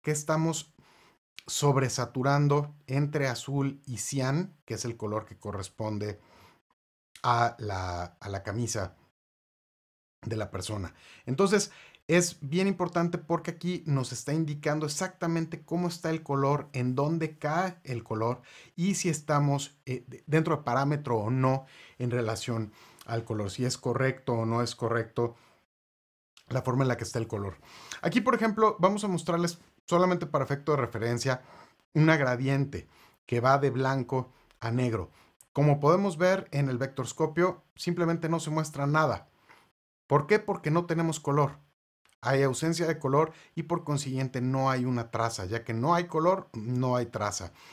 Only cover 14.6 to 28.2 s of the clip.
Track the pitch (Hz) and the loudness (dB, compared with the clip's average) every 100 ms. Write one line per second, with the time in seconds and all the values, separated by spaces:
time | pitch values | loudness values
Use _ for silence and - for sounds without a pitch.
14.6 | 151 151 151 147 185 - 170 165 165 165 | -2 -2 -2 -4 -6 -4 -2 -2 -2 -8
15.6 | - 170 175 170 165 160 160 139 139 143 | -6 -2 -2 -2 -4 -4 -2 0 2 2
16.6 | 139 131 127 127 147 165 160 - 147 160 | -2 -2 -2 0 0 0 -2 -4 -2 0
17.6 | 185 175 - 120 - 110 113 123 - - | -2 -4 -8 -8 -6 -2 -2 -2 -8 -20
18.6 | - - 180 196 180 151 - 147 143 139 | -14 -4 -2 0 0 -2 0 2 2 2
19.6 | - _ - 127 - 120 - 156 160 151 | -4 _ -8 -8 -8 -16 0 2 2 0
20.6 | 127 123 139 147 139 117 104 131 131 135 | 0 0 2 0 0 0 0 2 2 2
21.6 | - - - - 123 120 110 107 - 117 | -4 -20 -18 -6 -2 -2 -2 -4 -4 -4
22.6 | 104 - - - - 113 113 107 101 110 | -6 -10 -20 -20 -6 -6 -4 -4 -4 -4
23.6 | 123 - 127 117 131 127 - 117 113 117 | -4 -2 -2 0 0 -2 -2 -2 0 0
24.6 | 117 - 113 117 117 - 120 117 _ _ | -2 -2 -2 0 -2 -2 -2 -4 _ _
25.6 | _ _ _ _ _ _ _ _ - 127 | _ _ _ _ _ _ _ _ -6 -4
26.6 | 127 123 131 120 110 120 113 104 98 - | 0 2 2 0 -4 -6 -4 -4 -6 -10
27.6 | - - - - 175 240 | -16 -20 -16 -6 0 0